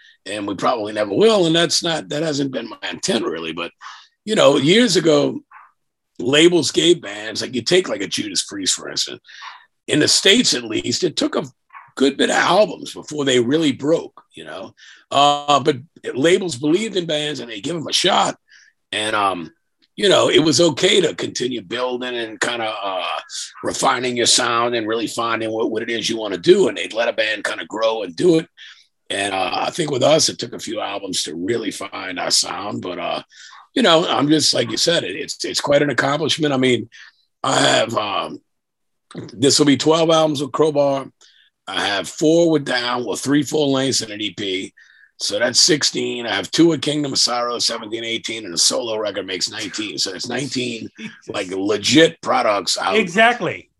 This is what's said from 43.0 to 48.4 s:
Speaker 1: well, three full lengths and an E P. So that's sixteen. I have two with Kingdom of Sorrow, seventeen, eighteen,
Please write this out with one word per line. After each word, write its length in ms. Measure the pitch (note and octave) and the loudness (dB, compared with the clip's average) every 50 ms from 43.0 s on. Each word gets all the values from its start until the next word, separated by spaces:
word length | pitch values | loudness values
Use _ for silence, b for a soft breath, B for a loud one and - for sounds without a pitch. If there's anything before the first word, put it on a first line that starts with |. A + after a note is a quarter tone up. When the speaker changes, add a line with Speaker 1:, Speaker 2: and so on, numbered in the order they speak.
| B2 | -4
Speaker 1:
well, 120 | G#2+ F#2 - | -4 -6 -4
three 260 | - C3 C#3+ D3 C#3 | -2 0 2 2 2
full 300 | - D#3 D#3 D3 C#3 C3+ | 0 0 0 2 2 2
lengths 260 | C3 C3+ C3+ A#2+ - | 0 0 0 0 -2
and 120 | A2 G#2+ | -4 -6
an 100 | G#2 G#2 | -8 -6
E 100 | A2 G#2 | -6 -6
P. 420 | F2 - G2+ G2 F#2 F#2+ F#2+ G2 _ b b b b b b b b b | -6 -6 -6 -4 -4 -6 -6 -8 _ b b b b b b b b b
So 160 | - - G#2 G#2 | -6 -4 -2 0
that's 220 | A#2 B2 A#2+ - | 0 0 2 4
sixteen. 640 | - - D#3+ C#3+ - - - C#3+ B2 B2 B2 A#2+ A#2+ | 4 4 2 2 0 -2 -2 -2 -4 -4 -6 -6 -6
I 80 | A#2 G2+ | -4 -4
have 160 | G2+ - - | -4 -4 -2
two 180 | - - D#3+ E3+ | 2 4 4 4
with 140 | D#3+ C3+ | 4 2
Kingdom 300 | - D3+ D3 D3+ D3 C#3 | -2 -4 -2 -2 -4 -2
of 80 | C3+ - | 0 0
Sorrow, 400 | - - A#2+ B2 A#2+ A#2+ A#2+ A2+ | 0 0 0 -2 -2 -2 -2 -2
seventeen, 460 | - - A#2 A#2 A2+ G#2+ G#2+ A2+ A#2 | -2 -2 -4 -6 -8 -8 -8 -6 -6
eighteen, 400 | A2+ A2+ A2 - - A2+ A2+ | -4 -6 -6 -6 -8 -10 -10